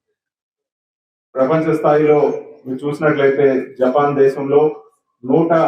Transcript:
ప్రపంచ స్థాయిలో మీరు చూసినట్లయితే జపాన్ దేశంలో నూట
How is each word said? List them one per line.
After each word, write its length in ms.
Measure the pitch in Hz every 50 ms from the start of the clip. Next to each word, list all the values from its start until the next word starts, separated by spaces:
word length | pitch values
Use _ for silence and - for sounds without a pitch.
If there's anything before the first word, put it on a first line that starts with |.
| _ _ _ _ _ _ _ _ _ _ _ _ _ _ _ _ _ _ _ _ _ _ _ _ _ _ -
ప్రపంచ 420 | 131 131 143 160 160 156 156 -
స్థాయిలో 420 | - - 151 151 151 151 147 151 147 135 - - - - - - - -
మీరు 220 | 131 131 131 143
చూసినట్లయితే 880 | 147 151 - 156 147 139 139 139 135 135 143 139 135 127 123 - - - 123
జపాన్ 380 | 131 127 135 147 147 143 135
దేశంలో 580 | 139 135 135 135 143 135 135 143 147 156 151 - - - _ _ _ _ _ _ _ 123
నూట 260 | 131 131 165 165 165 165 160 156